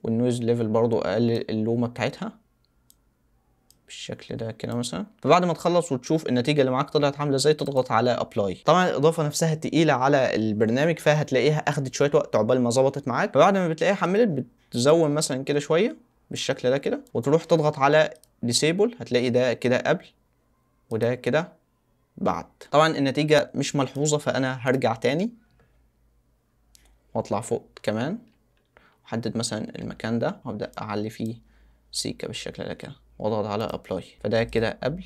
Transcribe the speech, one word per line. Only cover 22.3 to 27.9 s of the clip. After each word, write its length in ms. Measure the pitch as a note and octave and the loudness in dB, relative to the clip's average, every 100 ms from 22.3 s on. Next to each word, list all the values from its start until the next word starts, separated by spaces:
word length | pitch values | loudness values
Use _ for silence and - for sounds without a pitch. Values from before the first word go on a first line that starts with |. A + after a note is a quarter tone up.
| E2+ - _ - | -4 -8 _ 0
طبعًا 260 | C#3+ D#3+ C#3 | 2 4 2
النتيجة 540 | C#3 C3 D3+ D3 - - | 0 0 4 2 2 -4
مش 200 | C#3 C#3+ | -4 -2
ملحوظة، 420 | B2+ C3+ D3+ D3 | -2 -2 -2 0
فأنا 420 | - B2 C3 C3 | -2 -2 -4 -4
هرجع 340 | B2 C3 B2 A2+ | -2 0 0 0
تاني 360 | B2 D3 G#3+ - _ _ _ _ _ _ _ _ _ _ _ _ _ _ _ _ _ | -2 0 -4 -6 _ _ _ _ _ _ _ _ _ _ _ _ _ _ _ _ _
واطلع 280 | A2+ G#2+ G#2 | -8 -4 -6
فوق 380 | A2+ A#2 - - | -4 -6 -8 -10
كمان، 340 | - | -6